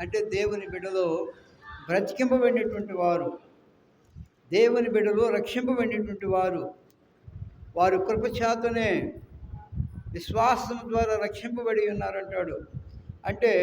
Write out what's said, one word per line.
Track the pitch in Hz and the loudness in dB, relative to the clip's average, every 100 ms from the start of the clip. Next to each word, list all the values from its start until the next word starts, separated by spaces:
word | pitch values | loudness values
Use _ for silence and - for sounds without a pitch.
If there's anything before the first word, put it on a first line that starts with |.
అంటే | 175 214 | -4 -2
దేవుని | 208 190 202 202 190 | 0 0 0 -2 -6
బిడ్డలో | 180 190 190 175 165 - - - - - - - | -8 -2 0 2 0 -4 -10 -20 -20 -18 -12 -2
బ్రతికింపబడినటువంటి | 185 196 - 254 254 240 226 214 208 202 | 0 0 0 2 4 4 4 0 -4 -4
వారు, | 185 175 170 - - - _ _ _ _ _ _ - - _ - | 0 2 2 -2 -8 -14 _ _ _ _ _ _ -20 -20 _ 0
దేవుని | 190 233 240 226 | 4 6 6 2
బిడ్డలో | 214 208 208 233 | 2 4 4 4
రక్షింపబడినటువంటి | 214 - 254 254 247 233 214 208 196 190 | 2 0 -2 0 0 0 -2 -4 -4 0
వారు, | 185 185 170 - - _ _ _ _ - - - - - 165 | 2 2 0 -6 -10 _ _ _ _ -20 -16 -16 -16 -6 2
వారు | 185 190 | 4 4
కృప | - 220 233 | 2 0 -2
చేతనే | - 226 233 233 233 220 165 - - - - - - - - - - - | 0 0 0 0 0 2 0 -2 -8 -16 -18 -16 -16 -8 -6 -6 -8 -10
విశ్వాసం | 175 - 208 240 247 226 233 226 | -8 -4 2 4 2 0 -6 -2
ద్వారా | 226 226 214 | 0 0 0
రక్షింపబడి | 208 208 233 240 226 220 208 | -2 -6 -8 -4 0 2 2
ఉన్నారంటాడు. | 202 196 190 196 185 170 - - - - - - - 190 | 0 -4 -4 -6 -4 -4 -6 -10 -14 -14 -16 -16 -8 -6
అంటే | 208 233 185 | 2 4 6